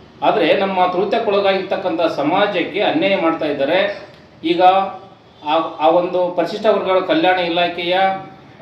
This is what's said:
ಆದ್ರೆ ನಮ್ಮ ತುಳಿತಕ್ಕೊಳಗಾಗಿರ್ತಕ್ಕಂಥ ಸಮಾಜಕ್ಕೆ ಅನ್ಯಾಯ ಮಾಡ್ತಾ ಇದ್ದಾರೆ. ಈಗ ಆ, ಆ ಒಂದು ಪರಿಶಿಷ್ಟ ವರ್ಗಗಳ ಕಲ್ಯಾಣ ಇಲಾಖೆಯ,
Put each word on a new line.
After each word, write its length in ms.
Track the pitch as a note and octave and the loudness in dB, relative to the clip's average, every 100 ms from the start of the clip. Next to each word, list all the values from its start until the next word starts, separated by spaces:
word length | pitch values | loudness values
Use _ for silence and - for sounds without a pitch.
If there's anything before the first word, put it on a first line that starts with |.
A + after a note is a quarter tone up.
| - - | -20 -4
ಆದ್ರೆ 360 | D#3 F3+ D#3+ G3 | 0 2 2 2
ನಮ್ಮ 200 | G3 F#3 F3+ | 0 0 0
ತುಳಿತಕ್ಕೊಳಗಾಗಿರ್ತಕ್ಕಂಥ 1080 | F3+ G3+ A3+ G#3+ G3 G3 F#3+ - F#3 F#3 E3 | 0 -2 0 0 0 2 0 -2 -4 -2 -2
ಸಮಾಜಕ್ಕೆ 800 | E3 - C#3+ F#3 G#3 F3+ C#3+ E3 | -2 -2 0 2 0 0 -4 -2
ಅನ್ಯಾಯ 400 | G#3 D3+ G3 F#3+ | -2 0 0 0
ಮಾಡ್ತಾ 240 | E3 D#3 D#3 | 0 -2 -4
ಇದ್ದಾರೆ. 600 | C3 C#3 F3+ G3 - - - - - | -2 0 0 0 -4 -14 -20 -20 -8
ಈಗ 180 | D#3+ E3+ F#3 F#3+ G3 - - - - - | -2 4 4 4 0 -6 -16 -20 -20 -12
ಆ, 100 | D3 E3 | -2 -2
ಆ 340 | E3 - D#3+ | -2 0 2
ಒಂದು 420 | F3 F3+ F#3 F3 | 2 0 -2 -2
ಪರಿಶಿಷ್ಟ 340 | - - G#3 A3 | -2 -4 -2 0
ವರ್ಗಗಳ 340 | G3+ F#3+ F#3 | 0 0 0
ಕಲ್ಯಾಣ 400 | F3 D#3+ F3+ F#3 | 2 2 2 2
ಇಲಾಖೆಯ, 580 | F3 E3+ F3 F3 F3 F#3 F#3+ F#3+ - - - - | 0 0 -2 -2 -2 0 0 -2 -8 -18 -20 -10